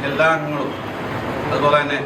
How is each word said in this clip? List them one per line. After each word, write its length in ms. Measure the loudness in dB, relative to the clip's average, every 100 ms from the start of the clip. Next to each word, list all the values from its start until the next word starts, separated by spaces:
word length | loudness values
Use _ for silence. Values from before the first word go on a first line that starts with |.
| -4
എല്ലാ 180 | 2 4 4
അംഗങ്ങളും 360 | -2 -4 -4 -6 -8 -8 -6 -4 -4 -4 -2
അതുപോലെ 280 | 2 4 4
തന്നെ 180 | 4 -2